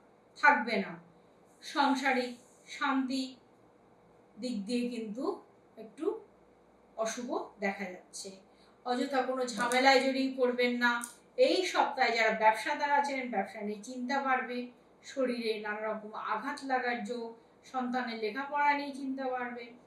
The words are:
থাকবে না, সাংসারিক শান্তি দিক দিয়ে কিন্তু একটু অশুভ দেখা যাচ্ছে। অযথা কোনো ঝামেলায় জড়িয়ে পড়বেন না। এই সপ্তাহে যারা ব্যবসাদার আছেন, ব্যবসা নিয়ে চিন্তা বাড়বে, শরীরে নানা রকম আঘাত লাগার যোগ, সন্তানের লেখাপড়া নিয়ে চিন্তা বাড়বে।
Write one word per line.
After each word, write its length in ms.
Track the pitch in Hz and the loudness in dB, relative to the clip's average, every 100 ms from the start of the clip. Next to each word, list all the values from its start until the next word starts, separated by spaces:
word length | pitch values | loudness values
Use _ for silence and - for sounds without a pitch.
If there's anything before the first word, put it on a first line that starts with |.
| - _ _ - | -20 _ _ 4
থাকবে 360 | 294 - 240 208 185 | 6 6 2 -2 -2
না, 60 | 170 - - - - - - | -8 -16 -20 -20 -20 -20 -20
সাংসারিক 680 | - 302 269 262 269 247 240 - - - - - | -6 2 4 4 2 2 0 -6 -18 -20 -14 -4
শান্তি 480 | 269 269 254 269 262 - - - - - - - - - - - | 0 2 0 -2 -4 -10 -20 -20 -20 -20 -20 -20 -20 -20 -20 -10
দিক 140 | 247 208 196 | -6 -4 -2
দিয়ে 160 | 247 247 | -2 -2
কিন্তু 300 | 233 220 220 339 - - - _ - | -4 -8 -4 -4 -4 -10 -20 _ -20
একটু 220 | 214 - 359 440 - - - - - _ - - | -18 -4 -4 -4 -10 -20 -20 -20 -20 _ -14 -4
অশুভ 260 | 226 - 247 359 - - | -4 -4 -4 -4 -6 -4
দেখা 220 | 196 196 185 | -4 -4 -8
যাচ্ছে। 360 | 180 - - 196 190 - - - - 247 | -10 -14 -14 -14 -16 -20 -20 -20 -10 -4
অযথা 300 | 247 277 269 254 | -2 0 0 0
কোনো 140 | 262 247 | -2 -2
ঝামেলায় 460 | 202 240 254 269 262 | -2 2 6 8 8
জড়িয়ে 280 | 269 262 269 - | 6 0 -2 2
পড়বেন 340 | 247 247 247 240 | 0 2 0 2
না। 80 | 240 240 - - - - 269 | 2 2 -4 -16 -8 2 4
এই 100 | 370 359 | 4 0
সপ্তাহে 380 | - - 262 254 226 | 2 0 2 2 4
যারা 160 | 220 208 | 2 6
ব্যবসাদার 500 | 220 220 311 294 285 285 | 4 4 0 0 2 4
আছেন, 240 | 277 262 247 214 | 2 0 -2 -2
ব্যবসা 240 | 202 220 208 | -4 -6 -6
নিয়ে 140 | 202 247 | -8 -8
চিন্তা 280 | 254 247 277 269 | -8 -2 0 2
বাড়বে, 320 | 254 240 247 247 - - - - | 0 0 -6 -8 -12 -20 -20 -10
শরীরে 400 | 277 247 240 226 214 214 | -2 0 0 -2 -2 -4
নানা 160 | 214 220 | -4 -4
রকম 220 | 208 208 - 208 | -4 -6 -8 -4
আঘাত 240 | 214 269 285 269 | -4 -4 -6 -2
লাগার 260 | 254 247 240 208 | 0 0 -2 -4
যোগ, 180 | 240 226 - - - - | -6 -8 -12 -20 -20 -8
সন্তানের 460 | 254 247 254 233 226 | -4 -2 -2 -4 -4
লেখাপড়া 480 | 214 269 277 294 294 285 | -4 -4 -4 2 2 2
নিয়ে 140 | 285 269 | -2 -6
চিন্তা 260 | 269 269 262 | -6 -4 -4
বাড়বে। 320 | 254 240 240 240 - | -4 -6 -8 -12 -18